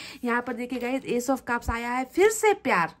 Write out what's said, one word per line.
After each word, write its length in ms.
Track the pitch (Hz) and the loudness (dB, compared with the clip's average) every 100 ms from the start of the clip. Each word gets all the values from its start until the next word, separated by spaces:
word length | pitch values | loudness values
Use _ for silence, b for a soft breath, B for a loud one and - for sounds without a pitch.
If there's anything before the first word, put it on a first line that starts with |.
| B B | B B
यहाँ 180 | 240 240 | -2 -2
पर 120 | 254 | -2
देखिए 260 | 226 247 254 | -6 -6 -4
गाइस, 240 | 240 262 208 240 | -2 -4 -2 -2
Ace 200 | 240 262 | 0 -2
of 80 | - | -2
Cups 200 | 240 - | -4 -2
आया 220 | 233 240 | -4 -2
है, 140 | 254 262 | -4 -2
फिर 240 | 320 415 | 4 4
से 220 | 415 427 - | 4 2 2
प्यार 380 | 254 190 160 - | 2 2 2 -4